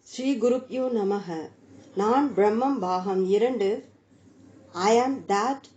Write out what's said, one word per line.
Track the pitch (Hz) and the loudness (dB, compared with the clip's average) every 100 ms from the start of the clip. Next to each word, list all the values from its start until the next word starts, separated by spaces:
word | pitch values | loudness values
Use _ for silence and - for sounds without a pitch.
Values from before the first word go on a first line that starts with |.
| _ | _
ஸ்ரீ | - 262 | -6 -2
குருப்யோ | 262 233 254 - 247 254 | 0 2 0 -2 -4 -2
நமக. | 233 196 202 170 165 151 - - - - | -2 0 -2 -4 -8 -10 -16 -20 -20 -12
நான் | - 208 254 285 | -4 0 2 0
பிரம்மம் | 190 208 220 262 262 | 2 2 2 0 -2
பாகம் | 180 185 185 190 185 | -2 -2 -2 -2 2
இரண்டு. | 202 233 247 196 240 - _ _ _ - - - - - 170 | 2 2 0 -2 -2 -8 _ _ _ -20 -20 -20 -20 -16 -2
I | 190 | 2
am | 226 262 269 | 4 2 -2
that | - 202 226 269 - | -2 -2 0 -4 -10